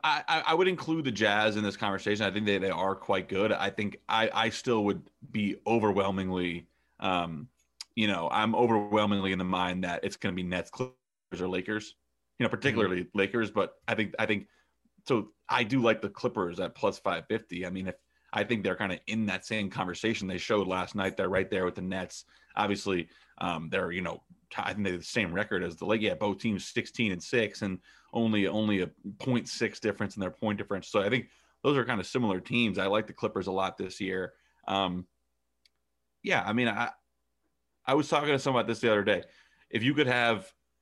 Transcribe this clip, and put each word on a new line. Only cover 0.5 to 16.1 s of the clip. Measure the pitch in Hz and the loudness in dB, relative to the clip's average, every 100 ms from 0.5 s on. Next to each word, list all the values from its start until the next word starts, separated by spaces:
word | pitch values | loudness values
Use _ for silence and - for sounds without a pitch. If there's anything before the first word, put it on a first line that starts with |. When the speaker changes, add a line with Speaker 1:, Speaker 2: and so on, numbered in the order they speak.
Speaker 1:
would | 165 185 | 4 4
include | 175 160 160 | 2 0 0
the | 131 | 0
Jazz | 101 107 104 110 107 | 2 4 6 4 2
in | |
this | 104 - | -2 0
conversation. | 104 95 104 104 | -2 0 0 0
I | 101 | 0
think | 104 104 | 0 2
they, | 98 | 2
they | 95 | 2
are | 87 95 | 0 0
quite | 95 - 98 85 | 0 0 -2 0
good. | 95 107 | 0 2
I | 95 101 | 2 0
think | 104 104 - - | -2 -4 -6 -2
I, | 113 110 | 2 2
I | 107 113 | 2 0
still | - 127 113 101 | 0 0 2 2
would | 90 - _ - | 0 -6 _ -8
be | 110 101 - 107 | -2 -2 -2 0
overwhelmingly, | 117 107 98 98 95 92 92 87 87 - _ _ - | 4 4 4 2 0 -2 -2 -2 -4 -10 _ _ -6
um, | 98 90 85 78 123 _ _ - - | 0 0 -2 -6 -12 _ _ -20 -8
you | 117 107 | 0 0
know, | 90 82 | 0 0
I'm | 104 110 | 0 2
overwhelmingly | 113 120 110 104 107 104 101 95 | 4 4 4 2 2 4 2 0
in | 92 | 0
the | |
mind | 92 90 90 90 | 0 0 0 -2
that | 90 85 | -4 -4
it's | 98 - | -6 -4
gonna | 101 | -4
be | 90 | -4
Nets, | 90 90 - | -4 -4 -4
Clippers, | - 127 - _ _ - 87 | -6 -8 -10 _ _ -12 -6
or | 92 | -4
Lakers, | 92 92 107 - - _ _ _ - | -2 -2 -4 -6 -18 _ _ _ -2
you | |
know, | 117 | -2
particularly | 113 139 113 98 90 | 0 0 2 2 0
Speaker 2:
Mm-hmm. | 90 101 | -2 0
Speaker 1:
Lakers. | 98 117 104 | 0 0 0
But | 101 90 - - | 0 0 -2 -4
I | |
think, | 110 98 - | -2 -2 -2
I | |
think, | 107 104 - _ _ _ _ _ - | 0 0 -4 _ _ _ _ _ -2
so | 120 - _ - | 0 -2 _ -2
I | 123 | 0
do | 110 135 | 2 4
like | 139 110 | 4 4
the | |
Clippers | 101 | 0